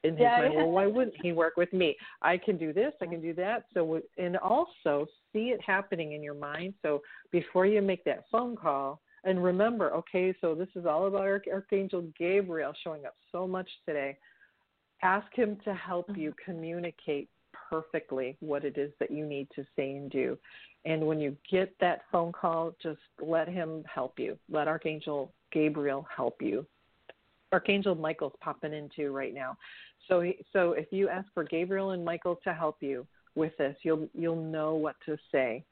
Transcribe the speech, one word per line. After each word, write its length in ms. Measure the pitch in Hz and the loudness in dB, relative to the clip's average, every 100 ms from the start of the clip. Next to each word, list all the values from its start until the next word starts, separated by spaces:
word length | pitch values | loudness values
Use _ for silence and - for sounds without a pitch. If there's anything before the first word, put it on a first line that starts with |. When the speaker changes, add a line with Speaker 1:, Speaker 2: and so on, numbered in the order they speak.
Speaker 1:
in 100 | 160 | 0
his 100 | 165 | 6
Speaker 2:
Yeah, 160 | 240 240 | 6 8
Speaker 1:
mind, 160 | 247 | 6
Speaker 2:
yeah. 40 | - | 4
Speaker 1:
"Well, 100 | 165 | 4
why 140 | 180 202 | 6 4
wouldn't 300 | 226 240 - | 4 0 0
he 100 | 175 | 0
work 240 | 165 165 170 | 4 4 4
with 160 | 175 | 2
me? 240 | 185 170 - - - | 4 2 2 -10 -2
I 160 | 160 180 | 2 2
can 200 | 214 180 | 0 0
do 160 | 160 | 0
this, 220 | 151 269 294 | 0 0 -2
I 60 | 175 | -6
can 140 | 170 | -6
do 120 | 160 | -6
that." 320 | 165 185 240 - | -4 -2 -4 -4
So, 80 | 185 | -2
w-, 280 | 160 160 - - | 0 -2 -4 -6
and 180 | 180 175 | -2 -2
also 680 | 190 247 339 - - 143 151 _ _ | 2 2 0 -2 0 0 -2 _ _
see 180 | 214 233 | -4 -2
it 100 | 247 | -2
happening 520 | - 190 196 170 156 | 0 0 0 -4 -4
in 100 | 151 | -6
your 120 | 147 | -8
mind. 400 | 143 147 151 185 202 | -8 -8 -6 -8 -4
So 200 | 160 143 - - - | 0 0 -2 -20 -2
before 360 | 175 - 185 190 | -2 2 4 6
you 140 | 214 | 6
make 200 | 196 185 | 4 0
that 240 | - - - | 0 -2 -2
phone 260 | 220 247 226 | -2 -2 -2
call, 440 | 170 139 139 151 _ - | 0 0 -2 -6 _ -6
and 180 | 190 185 | 0 2
remember, 500 | 180 180 220 240 165 | 4 4 2 2 0
okay, 400 | 165 - 185 185 185 | 0 -2 0 0 0
so 140 | 170 | -2
this 140 | 160 190 | 0 -4
is 100 | 180 | -4
all 220 | 170 156 196 | 0 2 2
about 160 | 196 | 2
Arch-, 260 | 196 202 - | 0 0 -2
Archangel 500 | 196 196 202 196 180 165 - | -6 -2 -2 0 -4 -6 -4
Gabriel 540 | 175 196 190 160 139 151 | 2 2 2 -4 -4 -6
showing 240 | 175 156 139 | -10 -10 -12
up 80 | - _ | -16 _
so 160 | 175 185 | -6 -4
much 220 | 185 185 - - | -4 -6 -10 -4
today. 320 | 147 139 135 _ _ _ _ _ _ _ _ | -2 -2 -6 _ _ _ _ _ _ _ _
Ask 300 | 185 196 - | 2 2 0
him 240 | - 214 208 | 0 0 0
to 100 | - | -6
help 420 | 180 180 175 175 196 | -6 -4 -4 -4 -4
you 140 | 151 | -4
Speaker 2:
Mm-hmm. 200 | - - | -6 -10
Speaker 1:
communicate 760 | 165 160 170 175 - - 143 - _ _ - - | -8 -6 -6 -6 -8 -4 -4 -4 _ _ -20 -6
perfectly 680 | 160 160 160 - 131 131 147 | -6 -2 -6 -2 -4 -4 -6
what 240 | 156 143 | -4 -2
it 120 | 143 135 | -2 -2
is 160 | 143 - | -4 -2
that 120 | - | -4
you 160 | 151 151 | -2 -4
need 220 | 143 139 | -6 -8
to 100 | - 139 - | -10 -8 -4
say 160 | 135 | -4
and 180 | 139 139 | -6 -4
do. 280 | 135 127 131 - - - _ | -2 0 -2 -12 -20 -20 _
And 220 | 160 160 156 | -2 0 2
when 140 | 156 | 0
you 160 | 147 143 - | -2 -4 0
get 240 | 190 190 _ | 0 0 _
that 220 | 175 165 - | 0 0 0
phone 220 | 180 170 | 0 0
call, 420 | 175 175 165 165 170 | 0 0 0 -2 -6
just 180 | 160 147 _ - | -10 -10 _ -10
let 280 | 151 165 160 | 0 0 0
him 360 | 180 160 160 151 | -4 -4 -6 -8
help 260 | - 131 - | -6 -6 -4
you. 180 | 123 - - | -6 -8 -4
Let 180 | 151 147 | -2 0
Archangel 640 | 160 160 156 156 147 135 _ _ | -2 -4 -4 -4 -4 -6 _ _
Gabriel 540 | 156 156 151 143 139 - | 2 2 2 -2 -2 -6
help 280 | - 120 - | -2 -2 -2
you. 240 | - 202 160 _ _ _ - - _ _ _ | -2 -2 -6 _ _ _ -20 -20 _ _ _
Archangel 420 | 185 - 202 196 | 0 2 2 2
Michael's 380 | 170 156 160 147 - | 0 -2 -4 -6 -6
popping 320 | 160 - 156 | -10 -6 -6
in 180 | 151 147 | -8 -10
too 180 | - 143 | -6 -4
right 200 | 135 135 | -2 -6
now. 240 | 135 131 - - - - _ - | -6 -8 -10 -16 -20 -20 _ 2
So, 120 | 180 | 2
he, 240 | 175 - - | 4 -2 0
so 200 | 196 175 | 2 4
if 140 | 160 151 | 2 0
you 180 | 190 196 | 2 2
ask 200 | 180 196 | 0 -4
for 120 | - | -6
Gabriel 460 | 151 165 180 196 196 | -2 -2 0 0 0
and 120 | 185 | -2
Michael 360 | 170 170 180 175 | -2 -2 -2 -2
to 80 | 190 | -4
help 260 | 160 160 - | -2 -2 -2
you 260 | 139 131 139 _ _ - | -6 -6 -8 _ _ -2
with 200 | 160 - | -2 0
this, 180 | 139 143 | -2 0
you'll, 260 | 160 156 156 | 0 0 0
you'll 300 | - 165 165 | -4 -2 -2
know 320 | 160 156 156 | -2 -2 0
what 220 | 160 156 - - | 0 -2 -4 -8
to 100 | 151 _ | -8 _
say. 340 | 143 127 117 - | 0 2 -2 -10